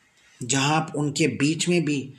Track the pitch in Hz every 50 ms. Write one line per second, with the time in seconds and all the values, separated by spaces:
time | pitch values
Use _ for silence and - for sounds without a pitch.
0 | _ _ _ _ _ _ _ _ 127 117 135 135 135 147 156 160 160 - - 143
1 | 151 147 - - 160 139 113 - 139 143 165 160 - 175 175 175 151 147 147 135
2 | - - -